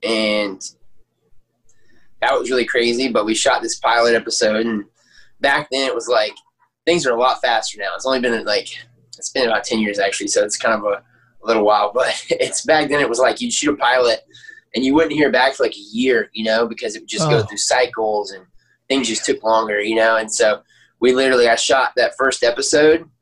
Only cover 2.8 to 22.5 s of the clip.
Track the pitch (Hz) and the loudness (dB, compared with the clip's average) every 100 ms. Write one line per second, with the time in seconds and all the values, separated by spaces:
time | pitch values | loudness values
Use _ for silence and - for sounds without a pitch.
2.8 | 120 120 131 113 107 110 135 120 113 - | 0 0 0 -2 0 0 2 0 -2 -4
3.8 | 120 117 117 113 110 - 110 107 113 107 | 0 2 2 2 -2 -2 0 0 -2 -4
4.8 | 101 _ _ _ - - 139 139 - 131 | -8 _ _ _ -20 -4 -2 0 -2 -4
5.8 | 135 120 113 120 107 - _ _ _ _ | -2 -4 0 0 0 -6 _ _ _ _
6.8 | - 175 135 117 127 127 123 113 - - | -2 0 0 0 0 0 0 0 -2 -8
7.8 | 98 95 123 131 120 113 104 104 - - | -8 -6 -2 -2 0 -2 -2 -4 -4 -16
8.8 | - _ _ - - 135 123 107 - 117 | -20 _ _ -16 -8 -2 0 -2 -2 -2
9.8 | 107 101 98 - 101 - 104 - 120 110 | -2 -2 -2 -2 -4 0 0 0 -2 0
10.8 | 107 101 _ _ _ _ 110 110 104 104 | -2 -4 _ _ _ _ -2 2 4 4
11.8 | 104 120 - - - 170 - - - 156 | 2 0 -2 -2 -4 -2 -2 -4 0 0
12.8 | 147 147 131 117 127 113 123 - 147 147 | 2 0 0 2 0 0 -4 -2 -2 0
13.8 | 131 127 120 110 _ - - - _ 110 | 0 2 2 0 _ -20 -20 -20 _ -4
14.8 | 131 143 160 147 143 123 131 - 120 - | 2 2 2 2 2 4 2 2 -4 -4
15.8 | 101 110 131 117 107 107 110 110 117 113 | -12 -2 2 2 0 -6 0 0 0 -4
16.8 | 117 104 - 104 156 117 104 104 - 127 | -8 -10 -10 -4 0 2 0 -4 -2 0
17.8 | 123 117 110 107 101 95 92 - _ _ | 0 -2 -2 -2 -4 -10 -20 -20 _ _
18.8 | _ 135 117 107 - 139 110 113 110 104 | _ -2 0 -4 -4 -2 2 2 2 -2
19.8 | 104 113 113 113 110 - 110 104 _ _ | 0 2 2 2 -2 0 0 0 _ _
20.8 | _ _ 123 127 131 127 120 117 - 139 | _ _ 2 4 4 4 4 2 2 2
21.8 | 127 - 113 - 131 123 120 | 0 0 -2 0 -2 2 0